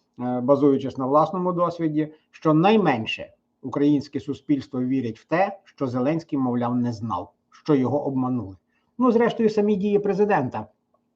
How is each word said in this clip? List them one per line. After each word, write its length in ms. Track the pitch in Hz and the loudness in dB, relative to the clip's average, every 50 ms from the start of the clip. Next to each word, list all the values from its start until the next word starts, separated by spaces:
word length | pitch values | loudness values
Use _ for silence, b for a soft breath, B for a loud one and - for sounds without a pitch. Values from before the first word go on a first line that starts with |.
| _ _ _ - | _ _ _ -8
е, 200 | 123 123 123 123 | -6 -4 -4 -2
базуючись 560 | 123 123 143 135 139 147 135 135 139 131 - - | 2 2 4 4 6 4 4 4 0 -4 -6 -6
на 80 | 135 | -2
власному 480 | 127 139 151 160 - - 185 180 180 180 | 2 2 4 2 2 0 -2 -2 -2 0
досвіді, 600 | 170 175 170 165 - 165 160 151 151 156 151 B B B B | 0 0 -2 -2 -2 -4 -2 -2 -2 -2 -4 B B B B
що 220 | - - - 165 151 | -18 -4 0 2 4
найменше 800 | 156 165 196 220 220 196 165 135 113 110 - - - - - _ _ _ _ _ _ | 6 6 6 6 4 4 2 0 0 -2 -6 -8 -8 -10 -14 _ _ _ _ _ _
українське 580 | - 131 113 143 143 147 147 139 131 - - 139 | -12 -8 -2 0 2 2 2 2 0 -4 -8 -10
суспільство 600 | - - 135 135 - - 151 135 127 - - 131 | -8 -8 -10 -8 -4 -2 -2 -2 -2 -4 -6 -4
вірить 380 | 127 127 131 135 127 117 110 - | -4 -2 -2 -2 -2 -4 -6 -10
в 60 | _ | _
те, 340 | _ 160 170 190 202 196 - _ | _ -2 0 0 -2 -2 -8 _
що 240 | _ _ - 143 131 | _ _ -6 -6 -4
Зеленський, 520 | 117 127 123 139 160 165 156 - - 139 | -2 -2 -2 -2 -2 -2 -4 -4 -4 -2
мовляв, 360 | 131 127 120 120 120 120 123 | -2 0 0 -2 -2 -2 -2
не 180 | 123 120 120 117 | -2 -2 -2 -4
знав, 400 | 104 110 113 101 92 92 - _ _ _ _ | -6 -6 -6 -6 -8 -8 -10 _ _ _ _
що 260 | _ _ _ - 156 | _ _ _ 0 2
його 300 | 135 131 120 123 143 - | 2 2 0 -2 -2 -2
обманули. 500 | 143 139 131 127 127 127 123 104 95 95 - _ _ _ _ _ _ _ - | -4 -4 -2 -2 -2 -4 -4 -6 -8 -12 -18 _ _ _ _ _ _ _ 0
Ну, 140 | 240 254 | 2 2
зрештою, 380 | 214 226 233 226 - - 226 214 | 4 4 2 2 0 0 0 0
самі 260 | 214 214 202 208 214 | 2 2 0 0 0
дії 240 | 190 185 208 202 202 | 0 0 0 0 0
президента 640 | 202 202 196 180 208 208 202 160 135 123 - 110 107 - _ _ _ _ _ _ _ _ _ | 0 0 0 0 2 2 2 2 0 -2 -4 -8 -12 -12 _ _ _ _ _ _ _ _ _